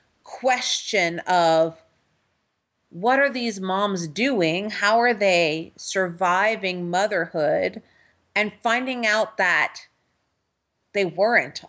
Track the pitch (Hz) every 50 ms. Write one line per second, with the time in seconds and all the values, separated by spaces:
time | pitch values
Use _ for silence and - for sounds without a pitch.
0 | _ _ _ _ _ - - - - 254 254 247 247 - - - - - - 202
1 | 175 170 170 170 - - 185 180 170 165 160 160 160 165 165 - _ _ _ _
2 | _ _ _ _ _ _ _ _ _ _ _ _ _ _ _ _ _ _ - 170
3 | 185 233 262 262 277 277 233 254 240 233 208 196 185 190 185 196 208 202 196 180
4 | 170 160 143 196 233 277 269 208 170 160 160 180 202 220 208 - 208 202 220 233
5 | 233 247 240 202 208 196 180 175 170 156 151 160 160 - - - - - - 196
6 | 190 180 170 170 190 175 180 185 202 214 226 202 190 190 180 180 175 175 170 180
7 | 202 214 208 180 165 175 - 170 151 147 156 170 190 180 190 220 - _ _ _
8 | _ _ _ _ _ _ _ 202 214 208 - _ - 240 226 247 254 262 254 247
9 | 233 214 214 220 214 214 - - 190 180 170 156 147 - - - - - _ _
10 | _ _ _ _ _ _ _ _ _ _ _ _ _ _ _ _ _ _ - 202
11 | 196 175 156 156 196 226 240 202 135 131 - - -